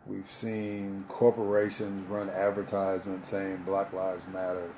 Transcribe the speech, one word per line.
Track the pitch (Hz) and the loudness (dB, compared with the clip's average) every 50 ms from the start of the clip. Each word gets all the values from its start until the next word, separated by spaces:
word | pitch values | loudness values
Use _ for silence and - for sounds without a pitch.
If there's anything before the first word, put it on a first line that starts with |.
| - 104 | -8 -6
We've | 104 98 95 - | -6 -6 -6 -8
seen | - - - 113 110 107 107 104 104 101 101 98 98 98 98 - | -8 -6 -4 -2 -2 -2 -2 -2 -2 -2 -4 -4 -4 -6 -8 -8
corporations | - - 120 120 117 117 107 101 101 104 104 101 101 - 107 101 98 98 95 90 | 0 6 6 6 6 6 2 4 6 6 4 4 2 -2 -4 -2 -2 -4 -4 -4
run | 104 104 101 95 | -2 -2 -2 -2
advertisements | 90 92 98 101 101 104 95 - 104 98 98 95 95 92 90 98 92 92 92 - | 0 4 4 4 4 2 -2 0 0 2 2 2 2 0 -2 -4 -6 -6 -4 -4
saying | 101 98 98 95 95 92 90 | -2 -2 0 -2 -4 -4 -2
Black | 92 95 98 98 98 | 0 2 2 0 0
Lives | 92 92 95 95 92 90 90 95 | -2 -2 -2 -2 -2 -4 -6 -8
Matter. | 95 92 92 92 90 90 87 85 85 | -6 -4 -2 -2 -2 -2 -4 -6 -10